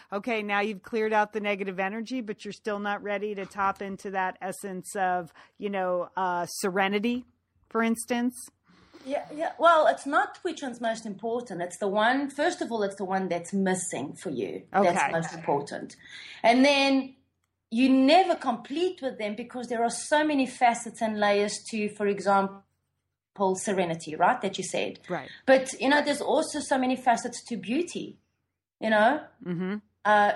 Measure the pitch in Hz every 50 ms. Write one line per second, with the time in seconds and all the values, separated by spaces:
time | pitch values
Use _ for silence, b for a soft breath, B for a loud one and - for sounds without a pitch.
0 | B B - 202 196 247 233 220 208 208 202 202 208 208 214 185 - - - 220
1 | 220 220 220 214 214 208 - 220 202 208 208 190 202 196 190 175 190 190 202 226
2 | 226 208 254 262 226 208 208 - - 208 190 - _ 220 208 202 202 208 202 196
3 | 185 202 202 202 202 214 208 196 190 180 - 202 196 196 196 - 202 196 196 185
4 | - 208 190 190 185 185 180 - - 190 185 - - 202 185 185 180 - - 208
5 | 190 185 180 180 175 160 b b b b b _ 202 208 202 190 185 180 180 180
6 | 175 - - 180 190 180 180 175 175 170 - - - 202 175 202 190 196 202 208
7 | 202 240 240 247 247 - _ _ _ _ _ _ _ _ - 226 226 226 226 226
8 | - - 247 240 240 254 240 - - - _ _ _ _ _ _ _ _ _ -
9 | - 262 277 - - - 302 294 330 349 - - 294 330 339 311 294 220 269 -
10 | - 277 294 339 415 392 - - _ 359 - - 285 269 233 233 240 226 226 220
11 | - 226 196 190 - 226 226 247 240 - 190 170 175 180 - - 214 196 196 214
12 | 214 233 254 277 285 269 - - 294 349 349 - 330 220 233 226 202 196 196 -
13 | 202 180 196 190 190 180 170 170 170 - - 196 190 185 185 185 - - - 131
14 | 135 147 - - - 185 143 117 104 85 78 95 - _ - 185 202 175 170 180
15 | 147 139 - 165 165 165 - 165 - - 156 143 - - - - - - - B
16 | B B B B B B B B B 220 240 254 262 285 285 277 269 269 269 269
17 | 269 - - _ _ _ _ _ _ _ _ _ _ _ 226 226 262 262 262 262
18 | 262 269 311 359 381 349 330 - - 262 233 - - - 277 320 359 370 370 -
19 | 269 262 208 190 214 208 214 220 240 240 - 254 240 233 247 226 233 233 226 -
20 | - - 311 302 311 311 302 269 262 - - - 254 240 233 226 - 226 - -
21 | 233 214 214 208 208 208 202 202 202 208 202 - - - - 220 208 202 208 -
22 | 214 202 202 - - 196 202 196 196 190 196 - - _ _ _ _ _ _ _
23 | _ _ _ _ _ _ _ - 202 190 185 185 - 214 196 185 180 170 165 165
24 | - 156 151 156 170 196 247 247 - 190 196 - 190 - - 208 98 101 - -
25 | - - 180 165 - B B B B - 262 262 262 - - - - 262 285 294
26 | - 294 285 - - - 220 294 311 - - 302 - - 285 262 254 254 262 254
27 | - 254 233 226 - 240 240 - - - 240 196 185 185 240 302 349 - - 185
28 | - - - _ _ _ _ _ _ _ _ _ _ _ _ _ - 220 220 208
29 | 214 233 285 302 - - _ _ - 180 180 165 185 185 202 214 - _ _ _
30 | _ 208 214 208 208 208 -